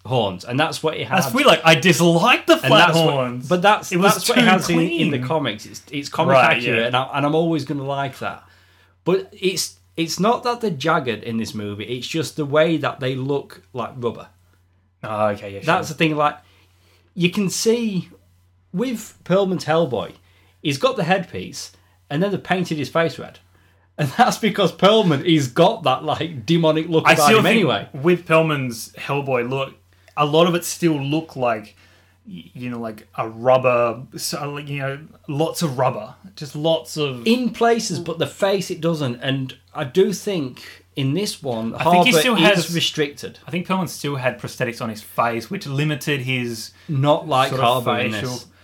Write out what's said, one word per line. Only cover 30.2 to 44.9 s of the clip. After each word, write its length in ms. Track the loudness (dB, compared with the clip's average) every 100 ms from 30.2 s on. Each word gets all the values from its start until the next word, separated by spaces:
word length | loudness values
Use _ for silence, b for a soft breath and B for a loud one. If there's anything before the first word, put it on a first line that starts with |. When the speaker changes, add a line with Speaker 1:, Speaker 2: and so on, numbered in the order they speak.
| 2
Speaker 2:
lot 200 | 4 4
of 80 |
it 100 | 2
still 360 | -4 -2 0 0
look 360 | -2 -4 -4 -2
like, 400 | -2 -2 -8 _ b b b b -20
y-, 240 | -18 -16
you 160 | -12 -8
know, 80 | -8
like, 260 | -8 -12 -14 -10
a 120 | -8
rubber, 760 | 0 4 6 6 4 2 -2 -10 -10
so, 340 | -8 -6 -8
like, 160 | -10 -8
you 100 | -6
know, 180 | -6 -8 -14 -20 -8
lots 340 | -2 -2 -2
of 160 | -4 0
rubber. 360 | 0 -2 -10 -16 -20
Just 220 | -16 -14 -4
lots 400 | 0 0 -2 -4
of 300 | -4 -2 0
Speaker 1:
In 240 | 2 0
places, 480 | 0 2 2 -2 -6
but 200 | -6 -4
the 80 | -4
face, 440 | -2 0 0 -4
it 100 | -4
doesn't. 360 | -2 -2 -4 -4
And 340 | -4 -4 -6 -12 _
I 100 | -10
do 280 | -2 2 2
think 720 | 0 -4 -4 -6 -10 -20 -20 _ -4
in 180 | -2
this 280 | 0 -4 -6
one, 320 | -6 -4 -4
Speaker 2:
I 100 | -2
think 220 | 2 4 6
he 40 |
Speaker 1:
Harbour 60 | 4
Speaker 2:
still 140 | 4 4
Speaker 1:
is 40 |
Speaker 2:
has 340 | 4 4 0
Speaker 1:
restricted. 640 | -2 -2 -2 -4 -4 -14 -14 -8
Speaker 2:
I 40 |
think 160 | -8 -4
Perlman 220 | -4 -4
still 280 | -6 -6 -2
had 220 | -4 -4
prosthetics 420 | -10 -6 -6 -4
on 60 | -8